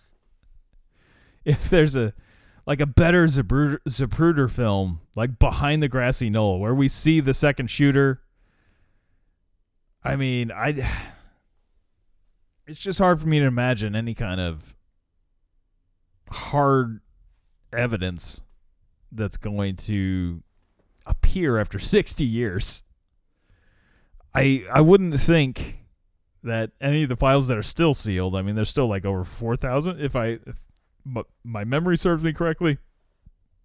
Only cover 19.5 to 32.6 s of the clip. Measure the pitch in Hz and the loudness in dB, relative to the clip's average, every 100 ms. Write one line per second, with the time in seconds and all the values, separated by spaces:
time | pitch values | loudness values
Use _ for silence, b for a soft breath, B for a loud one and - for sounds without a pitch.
19.5 | 101 98 95 - 104 95 92 90 85 - | -4 -4 -6 -6 -2 -2 -2 -4 -6 -14
20.5 | _ _ _ _ _ - - - 190 165 | _ _ _ _ _ -6 2 4 4 2
21.5 | 113 104 98 - 208 - - 131 113 120 | 2 0 -4 2 2 2 -2 -2 -2 -2
22.5 | 90 - - - _ _ _ _ _ _ | -4 -6 -8 -18 _ _ _ _ _ _
23.5 | _ _ _ _ _ _ - _ 135 135 | _ _ _ _ _ _ -20 _ 0 2
24.5 | 135 92 127 156 196 185 143 - 165 139 | 0 2 4 8 6 6 2 4 4 2
25.5 | 120 - - - _ _ _ _ _ 120 | -2 -10 -12 -18 _ _ _ _ _ -6
26.5 | 113 110 - 139 147 147 120 135 139 131 | -4 -4 -4 -2 0 0 0 2 4 2
27.5 | 113 104 - 165 135 113 92 92 95 95 | -2 -4 0 2 2 -2 -2 -2 -2 -2
28.5 | 107 107 - 123 98 95 95 90 - 117 | -2 -2 0 -2 -2 -4 -4 -6 -8 -6
29.5 | 120 131 131 165 175 143 131 113 113 - | -4 -2 -2 -4 -6 -4 -4 -4 -6 -10
30.5 | 120 - _ _ _ 139 120 - _ 117 | -18 -18 _ _ _ -12 -10 -12 _ -12
31.5 | 110 107 143 175 170 185 165 160 151 170 | -8 -4 -2 0 0 2 0 -2 -2 -4
32.5 | 156 | 0